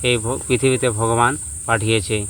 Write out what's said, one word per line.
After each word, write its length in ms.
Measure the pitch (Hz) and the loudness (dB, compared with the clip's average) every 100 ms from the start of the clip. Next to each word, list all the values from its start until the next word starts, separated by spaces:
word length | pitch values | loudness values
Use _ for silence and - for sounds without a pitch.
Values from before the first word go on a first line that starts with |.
এই 140 | 123 120 | 2 0
ভ-, 220 | 110 127 - | 0 -6 0
পৃথিবীতে 420 | 123 131 127 127 | 2 2 2 0
ভগবান 480 | 107 113 117 120 147 - - - | 0 0 4 2 2 -8 -12 -2
পাঠিয়েছে। 600 | 113 107 113 98 110 101 | 0 2 0 0 -4 -4